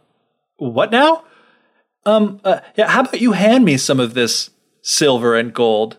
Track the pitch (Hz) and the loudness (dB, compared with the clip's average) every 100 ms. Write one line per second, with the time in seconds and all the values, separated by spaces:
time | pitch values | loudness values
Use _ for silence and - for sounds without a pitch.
0 | _ _ _ _ _ _ 131 117 208 226 | _ _ _ _ _ _ -6 -4 -2 2
1 | 302 320 - _ _ _ _ _ _ _ | 2 0 -6 _ _ _ _ _ _ _
2 | - 220 208 196 190 190 - - 214 214 | -2 0 0 -4 -4 -4 -4 -4 0 0
3 | 254 180 240 185 208 254 214 135 - 135 | -2 -2 0 2 2 4 4 2 0 -2
4 | 120 120 117 - - _ _ _ - - | -2 -2 -2 -4 -8 _ _ _ -6 0
5 | 151 127 120 117 117 110 117 107 110 | 0 2 0 0 -2 -2 0 0 -2